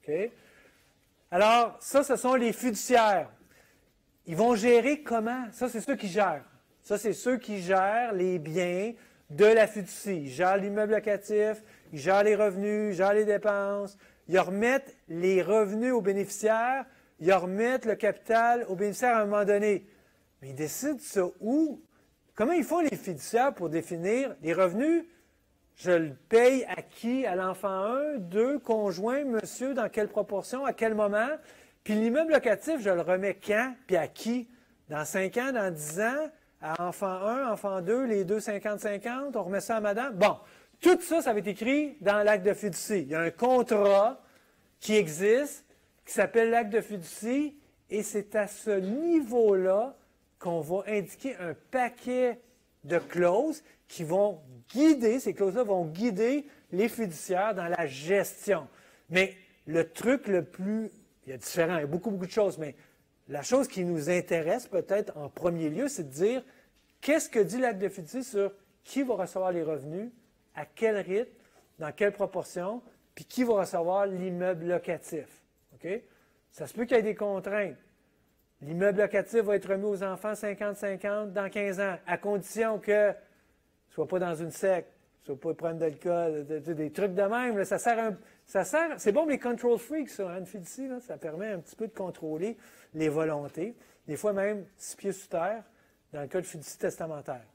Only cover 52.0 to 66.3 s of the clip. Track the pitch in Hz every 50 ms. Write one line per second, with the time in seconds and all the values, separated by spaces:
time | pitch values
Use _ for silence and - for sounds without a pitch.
52 | - 262 247 254 254 247 226 - _ _ _ _ _ _ _ _ _ 143 165 170
53 | - - - 170 175 175 175 208 277 320 294 - _ _ - _ _ _ - -
54 | 170 151 170 190 202 208 190 156 147 131 127 120 - _ - 226 294 320 311 269
55 | 233 214 220 262 - 220 180 - 202 190 180 240 254 202 196 185 175 156 156 170
56 | 220 247 202 180 220 233 269 294 277 - - - _ _ - 175 214 240 233 -
57 | 226 196 160 143 - - 185 175 196 220 214 185 175 170 175 175 170 147 131 135
58 | 143 160 196 202 185 - - - - 208 190 170 143 123 _ - - _ _ _
59 | _ _ 165 185 190 190 190 - - _ _ _ _ - 156 165 160 160 - -
60 | - 226 262 277 285 208 196 180 160 - - - 185 196 214 220 220 214 - -
61 | _ _ _ _ _ - 131 127 - - - 175 165 160 180 165 147 143 151 180
62 | - 233 202 185 185 180 - 226 208 190 - 156 156 147 131 _ - _ _ _
63 | _ _ _ _ _ - 135 143 139 - 240 269 277 - - 196 180 175 175 160
64 | 143 156 180 175 170 - 180 165 151 160 196 247 - - - 180 156 - 190 208
65 | 214 - - 151 147 135 _ - 151 175 170 165 160 151 151 175 262 294 269 -
66 | 165 139 131 139 180 208